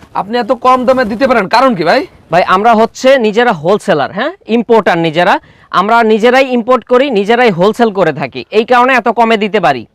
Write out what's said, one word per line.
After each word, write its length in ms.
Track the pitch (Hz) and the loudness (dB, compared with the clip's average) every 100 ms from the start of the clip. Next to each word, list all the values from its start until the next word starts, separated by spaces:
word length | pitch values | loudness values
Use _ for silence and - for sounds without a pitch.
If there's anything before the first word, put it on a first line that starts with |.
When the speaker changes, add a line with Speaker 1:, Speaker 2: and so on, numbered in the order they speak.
| - | -12
Speaker 1:
আপনি 240 | - 185 240 | -10 -6 -4
এত 140 | 220 | -4
কম 340 | 240 254 254 247 | -2 0 2 2
দামে 200 | 254 214 | 0 -2
দিতে 220 | 220 254 | -2 0
পারেন, 200 | 240 180 | 0 0
কারণ 280 | 233 269 180 | 2 2 0
কি 80 | |
ভাই? 240 | 165 240 370 _ - | 0 -2 -4 _ -4
Speaker 2:
ভাই, 120 | 170 | -2
আমরা 300 | - 185 226 | 0 2 2
হচ্ছে 440 | 214 226 - 254 277 | 2 0 0 0 2
নিজেরা 340 | 214 208 240 | 0 0 0
হোলসেলার, 600 | 170 160 208 - 156 117 | 0 -2 -2 0 -2 -2
হ্যাঁ, 200 | 180 285 381 - | -6 -8 -8 -4
ইম্পোর্টার 500 | 233 - 220 214 170 | -2 0 0 2 0
নিজেরা। 420 | 165 156 180 302 - _ _ | 0 0 0 0 -4 _ _
আমরা 320 | 175 202 233 | -4 0 2
নিজেরাই 420 | 220 220 240 254 269 | 2 2 2 2 2
ইম্পোর্ট 400 | 247 220 247 - | -2 0 -2 0
করি, 240 | 247 285 | 0 0
নিজেরাই 420 | 202 202 240 247 | -2 0 0 0
হোলসেল 400 | 170 202 233 226 | 2 0 0 -2
করে 220 | 196 160 | 0 -2
থাকি, 320 | 135 135 127 - | -2 -8 -10 -4
এই 140 | 208 240 | -2 0
কারণে 280 | 247 254 | 2 2
এত 140 | 254 240 | 0 0
কমে 300 | 233 226 220 | 0 0 0
দিতে 220 | 196 202 | -2 0
পারি। 260 | 165 127 107 | 0 -2 -6